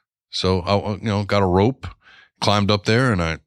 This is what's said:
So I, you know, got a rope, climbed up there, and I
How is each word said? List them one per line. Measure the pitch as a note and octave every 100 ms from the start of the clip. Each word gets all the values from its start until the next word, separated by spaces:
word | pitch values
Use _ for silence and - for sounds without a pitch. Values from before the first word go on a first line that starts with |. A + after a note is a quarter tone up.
| _ _ _
So | - F#2 F#2
I, | E2+ G2+ F2 G#2
you |
know, | A2 G2+
got | G2 G2+
a | F#2+
rope, | F2+ G#2+ C3+ - - _ - _ -
climbed | - G#2 G2
up | G#2
there, | - A2+ C3
and | F#2+
I | E2 D2+